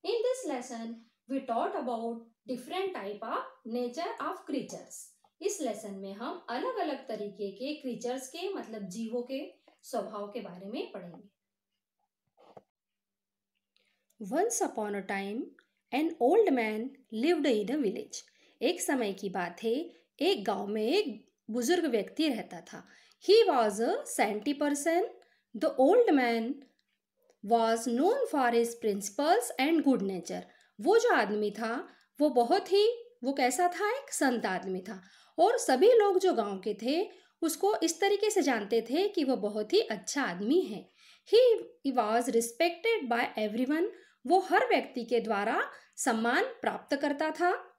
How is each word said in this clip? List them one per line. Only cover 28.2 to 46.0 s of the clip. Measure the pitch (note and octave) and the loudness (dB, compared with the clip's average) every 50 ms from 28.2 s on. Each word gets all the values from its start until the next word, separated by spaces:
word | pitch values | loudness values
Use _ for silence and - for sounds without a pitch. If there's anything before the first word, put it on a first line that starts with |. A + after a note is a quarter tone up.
| B4 - - | -2 -2 0
for | C#4+ B3+ A#3+ | 2 2 4
his | A#3 A#3 A#3 A#3 A#3 - - | 4 2 2 0 -4 -4 -2
principles | G#3+ G3+ G3+ F#3 - - - C#4+ D#4 F4+ A#4+ B4 - - - | -2 -2 -2 -6 -6 -4 0 2 4 4 4 2 -2 -2 0
and | C4 D4+ E4+ D#4 - | 0 2 2 2 4
good | C#4 B3+ G3+ G3 | 4 2 2 0
nature. | G3 F#3+ F3 - - F#3 F3+ F3+ - _ _ _ _ _ - | -4 -4 -6 -8 -8 -10 -10 -10 -14 _ _ _ _ _ -2
वो | G#3 D#4 G#4 | 2 4 4
जो | A#4 A#4+ A#4+ F#4 | 4 6 4 4
आदमी | C#4 G#3+ G3 G#3 G#3+ G#3 G#3 | 4 2 2 0 -2 -2 -2
था, | G3+ G#3+ A3+ A3 A#3 C#4+ - - - _ _ _ _ - | -4 -6 -6 -6 -6 -6 -8 -12 -20 _ _ _ _ 0
वो | C#4+ D4+ | 0 4
बहुत | A#3+ B3 A#3 A3+ E4+ G4+ F#4+ - | 4 4 4 4 2 0 2 2
ही, | F4+ G4+ G#4+ A#4 A#4+ - - - _ _ A#3+ | 4 4 4 4 2 -2 -10 -20 _ _ -4
वो | - C#4 | -4 0
कैसा | D4 C4 B3 C4 - F4+ | 2 2 2 2 2 0
था? | F4 F4 F4 G#4 G#4 A#4+ | 0 2 0 -2 -2 -2
एक | C#5 C#5 - - | -4 -6 -8 -4
संत | - D4+ C4+ B3 A3+ - | 0 0 2 2 0 -2
आदमी | G#3 F#3 F3 - F#3+ F#3 F#3 | -4 -4 -4 -4 -6 -6 -6
था। | - A3 G#3 F#3+ - - _ _ _ _ _ - | -6 -10 -14 -14 -16 -20 _ _ _ _ _ 4
और | E4+ G#4+ B4+ | 4 6 6
सभी | A4+ - - C4 B3+ F4 A#4 B4+ | 2 2 2 4 6 8 8 8
लोग | A4+ G#4 G4+ F#4 F4+ | 8 6 6 4 4
जो | F#4 F#4 D#4 | 4 4 2
गांव | A3 G#3 G#3 G3 F#3+ | 2 0 -2 -4 -6
के | F#3 G#3+ G3+ | -4 -6 -6
थे, | G#3 A3 B3+ D4 E4+ G#4 - - - _ _ _ _ | -4 -2 -2 0 0 -2 -4 -8 -20 _ _ _ _
उसको | E4 D#4 - - - G4 A4 | -2 -2 -2 0 0 0 2
इस | - D#4+ E4 E4 - | 2 0 -2 0 2
तरीके | G4+ G4+ G#4 G4+ G#4+ G#4+ | 2 2 2 2 2 2
से | G#4 G4 | 2 2
जानते | C#4+ C#4 B3 A3 G3+ G3+ G#3+ A3+ | 2 2 0 0 -2 0 0 -2
थे | A3+ A#3 B3+ E4 G4 | 0 0 0 0 0
कि | G#4 - F4+ D4 | 0 0 0 0
वो | C4 B3+ | 0 0
बहुत | G3 G3 G#3 G#3 G#3+ G#3+ G#3 E4 | 0 -2 -4 -4 -4 -2 2 2
ही | G#4 | 2
अच्छा | - - A3 F#3 - - - C#4+ C4 | 2 2 -6 -8 -8 -6 -4 -2 -2
आदमी | G3+ F3 F3+ G3+ A3+ D4+ F#4 | -2 -4 -4 0 2 2 2
है। | D#4+ G3+ G#3 F3+ - _ _ _ - - - _ _ - F#4 | 2 0 -8 -12 -14 _ _ _ -20 -20 -20 _ _ 4 6
He | A4+ C5 B4 A4 E4+ - - - _ _ C#4 B3 | 6 8 8 4 2 0 -12 -18 _ _ 0 0
was | B3 G#3+ G#3 A3 A#3+ B3 C4+ | 2 2 2 2 2 0 2
respected | A3+ A3+ A#3 - - - E4 F4 E4+ - - A4+ A4+ G4+ C#4+ A#3 | 0 0 0 0 -2 0 0 0 0 0 0 0 0 0 0 -2
by | A#3+ A#3 A#3 - - A3+ | 0 0 0 -2 -2 -4
everyone. | G#3+ G#3 G#3 A#3 B3+ B3+ D4+ D#4+ F4+ A4+ - - - _ _ _ _ | -4 -2 0 -2 0 0 2 0 0 -2 -4 -12 -20 _ _ _ _
वो | B3 E4+ F#4+ | 4 4 4
हर | F#4 - F4 G#4 B4+ | 4 4 2 2 4
व्यक्ति | A#4+ G4 C#4 - - - B3 A3+ | 4 2 2 2 -2 -8 -8 -4
के | - B3 A#3 | 0 0 0
द्वारा | G3+ A3 G#3+ G3 G3+ A3 C4+ F#4+ C#5 - - - - _ _ | 0 0 -2 0 0 0 0 -2 -2 -4 -8 -18 -20 _ _
सम्मान | - | -2